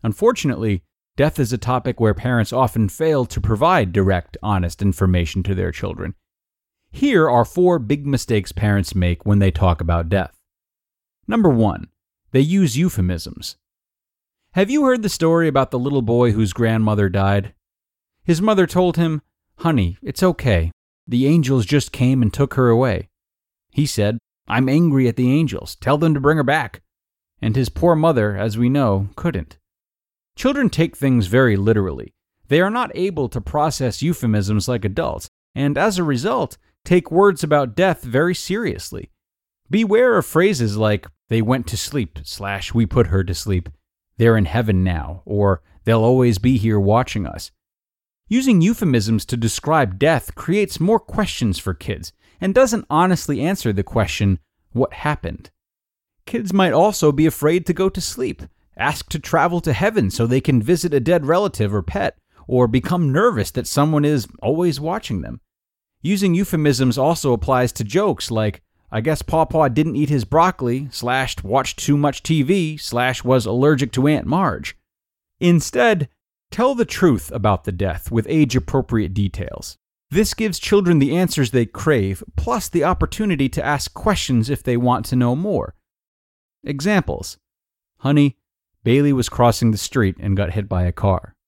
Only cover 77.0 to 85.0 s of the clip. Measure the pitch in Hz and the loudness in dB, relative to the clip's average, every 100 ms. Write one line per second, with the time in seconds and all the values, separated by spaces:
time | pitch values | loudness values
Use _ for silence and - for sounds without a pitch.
77 | 180 110 - 123 104 95 - 90 98 80 | 2 2 -2 -2 0 0 -4 -4 -4 -4
78 | - 113 107 160 143 123 - 135 - 113 | -4 -4 0 2 2 0 0 -4 0 -2
79 | 92 95 98 - 82 - - - _ _ | -2 -2 -2 -4 -10 -12 -16 -20 _ _
80 | _ 151 214 - 220 170 - 208 175 165 | _ 0 0 -2 -4 -4 0 2 4 2
81 | 135 165 180 - 127 127 113 - - 139 | 2 0 -2 -2 0 0 -2 -4 0 0
82 | 98 95 - - - 226 - 170 156 180 | 0 -4 -6 -6 -2 -4 -2 -2 0 -2
83 | 156 - 214 156 135 - - 147 - - | -4 -2 -2 0 -2 -2 -4 -4 -6 -4
84 | 220 185 - 123 110 139 - 120 123 123 | -2 -2 0 0 0 -4 -2 0 0 -2